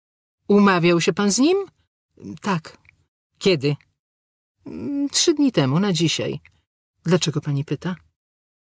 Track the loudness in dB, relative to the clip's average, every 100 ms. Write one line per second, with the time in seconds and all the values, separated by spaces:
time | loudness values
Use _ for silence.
0 | _ _ _ _ 2 4 6 4 4 2
1 | 2 0 0 2 2 2 -2 _ _ _
2 | _ _ -18 -10 -6 -6 -6 -18 _ _
3 | _ _ _ -4 0 0 0 -4 _ _
4 | _ _ _ _ _ _ -16 -12 -8 -6
5 | -4 -2 0 2 2 2 2 2 0 0
6 | -2 -2 -6 -10 -14 _ _ _ _ _
7 | -2 0 0 -4 -4 -4 -4 -6 -8 -10
8 | _ _ _ _ _ _